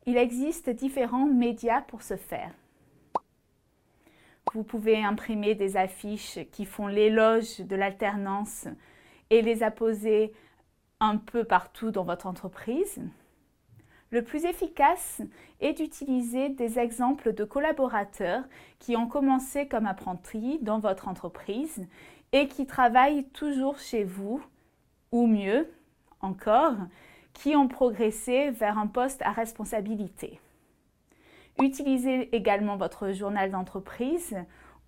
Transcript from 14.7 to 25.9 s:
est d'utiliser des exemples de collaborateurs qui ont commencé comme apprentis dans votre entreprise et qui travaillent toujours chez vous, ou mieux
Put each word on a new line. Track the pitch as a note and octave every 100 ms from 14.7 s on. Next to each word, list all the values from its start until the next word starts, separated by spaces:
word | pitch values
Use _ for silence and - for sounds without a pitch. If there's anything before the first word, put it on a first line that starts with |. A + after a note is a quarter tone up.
| - C#4+ F#4 - - - - - -
est | D4
d'utiliser | D#4+ D4+ - C#4 B3+ A#3 B3+ C#4
des | C4+ A#3 A#3+
exemples | A#3+ A#3 B3 C#4 -
de | - G#3
collaborateurs | C#4 D#4 D4 B3+ G#3+ G3+ - F3 A3 C4+ - - _
qui | - A#3
ont | A#3
commencé | D4 C4+ C4 C4 C#4 C#4
comme | A3+ G#3
apprentis | F#3 - F3+ - A3 A#3+ D#4
dans | G#3+ A3
votre | G#3 F#3+ G3
entreprise | F3+ F3 - - A3 D#4 G#3+ F3 - - - -
et | C4+ C#4
qui | - C4+
travaillent | - A#3+ B3 C4+ D4 C4+
toujours | - D4+ C4 C4+ C#4
chez | - A3+
vous, | F#3+ F#3+ G3+ C#4 - _ _ _ _ _ -
ou | A#3+ A#3
mieux | G#3+ G3 A#3+ D#4+ - _